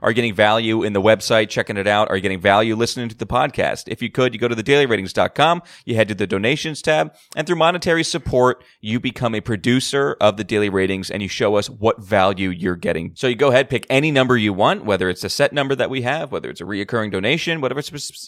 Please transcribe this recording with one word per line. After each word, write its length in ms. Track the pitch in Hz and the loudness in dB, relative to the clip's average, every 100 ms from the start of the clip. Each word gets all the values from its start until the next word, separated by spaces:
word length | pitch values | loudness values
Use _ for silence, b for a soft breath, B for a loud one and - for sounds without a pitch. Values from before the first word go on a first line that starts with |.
are 80 | 107 | 0
you 40 | |
getting 200 | 117 117 | 0 0
value 480 | 92 107 113 113 110 | 2 4 4 0 0
in 100 | 104 | 0
the 80 | 101 | 2
website, 480 | 101 107 - 113 110 | 4 2 4 2 2
checking 260 | - 104 104 | -2 -4 -2
it 100 | 98 | 0
out? 240 | 104 107 | 2 2
Are 60 | 98 | 0
you 40 | |
getting 200 | 95 95 | -2 0
value 340 | 98 101 113 | 4 4 4
listening 340 | 110 117 131 117 | 0 -2 -4 -10
to 40 | 107 | -8
the 100 | 107 | -4
podcast? 580 | 123 143 - 78 - - | -2 -2 -2 -2 -4 -8
If 160 | 113 | -8
you 80 | 117 | -6
could, 240 | - 127 | 0 -2
you 60 | 110 | 0
go 80 | 120 | -2
to 80 | 117 | -2
the 60 | |
daily 220 | 107 143 135 | 2 2 4
ratings 260 | 107 95 | 0 -2
dot 240 | - 92 - | 0 0 2
com, 260 | 156 175 B B - | 2 2 B B -4
you 80 | |
head 140 | 113 104 | 2 2
to 60 | 98 | 2
the 100 | 98 | -2
donations 560 | 98 110 151 160 143 | 0 0 -2 -4 -4
tab, 320 | - 156 156 b b - | 0 0 0 b b -8
and 100 | 156 | -4
through 100 | 170 | 2
monetary 460 | 160 180 180 165 | 2 2 0 0
support, 600 | 156 165 - 127 127 123 b b | 0 -4 -2 4 4 2 b b
you 180 | 107 117 | -4 -4
become 380 | 127 - 123 110 | -4 -4 -4 -2
a 40 | |
producer 760 | - 104 120 127 - 139 143 - | -4 -2 2 0 0 0 -2 4
of 160 | 104 101 | 2 4
the 80 | |
Daily 240 | 98 107 104 | -2 0 0
Ratings, 420 | 95 95 95 95 | 2 0 -2 -6
and 100 | 92 | -6
you 60 | 98 | -6
show 260 | - 107 | -2 2
us 160 | 104 104 | 2 -2
what 320 | 110 107 110 | -2 0 0
value 460 | 98 104 95 95 95 | 0 2 2 2 -2
you're 260 | 90 92 90 | -2 -4 -2
getting. 360 | - 82 87 | -2 -4 -6
So 140 | 87 131 | -4 -2
you 80 | 117 | 2
go 120 | 139 | 4
ahead, 220 | 127 127 | 4 2
pick 160 | 120 - | -4 0
any 220 | 135 156 | 0 2
number 260 | 139 127 123 | 2 2 2
you 160 | 107 | 2
want, 320 | 95 120 196 | 2 0 0
whether 240 | 107 95 92 | -2 0 0
it's 140 | 90 | -4
a 60 | 98 | -6
set 220 | - 139 | -2 0
number 240 | 143 139 135 | 0 -2 -2
that 140 | 104 | -2
we 120 | 135 | -2
have, 300 | 120 151 147 | -4 -4 -6
whether 180 | 87 - | -8 -8
it's 100 | - | -12
a 40 | |
reoccurring 480 | 87 101 101 120 107 | -8 -8 -4 -4 -2
donation, 480 | 92 104 160 - 165 | -2 -2 -2 -2 -4
whatever 200 | 131 131 | -4 -4
spe-, 140 | - 147 - - | -8 -12 -14 -16